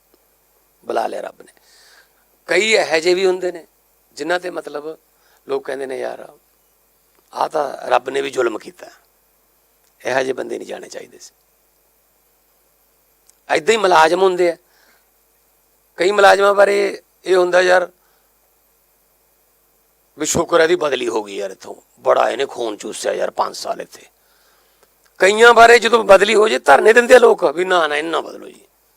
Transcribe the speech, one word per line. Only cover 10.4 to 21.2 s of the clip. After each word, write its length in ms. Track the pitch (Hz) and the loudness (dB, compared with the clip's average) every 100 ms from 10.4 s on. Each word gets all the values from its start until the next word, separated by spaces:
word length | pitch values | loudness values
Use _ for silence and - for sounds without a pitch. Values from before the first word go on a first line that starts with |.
| 120 113 | -10 -12
ਨਹੀਂ 100 | 101 | -12
ਜਾਣੇ 220 | 101 - | -16 -16
ਚਾਹੀਦੇ 300 | - - - | -20 -20 -20
ਸੀ।" 120 | - _ _ _ _ _ _ _ _ _ _ _ _ _ _ _ _ _ _ _ _ _ - 143 | -20 _ _ _ _ _ _ _ _ _ _ _ _ _ _ _ _ _ _ _ _ _ -4 -4
ਏਦਾਂ 180 | 156 | 0
ਹੀ 40 | 226 | 0
ਮੁਲਾਜ਼ਮ 440 | 190 170 160 180 | 2 4 4 2
ਹੁੰਦੇ 300 | 190 180 175 | 0 0 -2
ਆ। 60 | 160 _ _ _ _ _ _ _ _ _ _ _ _ _ - | -4 _ _ _ _ _ _ _ _ _ _ _ _ _ -6
ਕਈ 160 | 175 | -2
ਮੁਲਾਜ਼ਮਾਂ 420 | 208 196 190 202 | 4 4 4 4
ਬਾਰੇ 480 | 202 196 202 202 - _ _ - | 4 2 2 -2 -6 _ _ -2
ਇਹ 100 | 185 | 0
ਹੁੰਦਾ 260 | 180 175 | 2 2
ਯਾਰ 300 | 185 180 175 _ _ _ _ _ _ _ _ _ _ _ _ _ _ _ _ _ _ _ _ _ _ - | 2 2 0 _ _ _ _ _ _ _ _ _ _ _ _ _ _ _ _ _ _ _ _ _ _ -10
ਵੀ, 80 | 151 | -6
"ਸ਼ੁਕਰ 340 | - 170 170 | -4 0 0
ਇਹਦੀ 160 | 160 175 | 2 0
ਬਦਲੀ 320 | 151 131 123 | -2 -6 -6
ਹੋ 160 | 113 | -8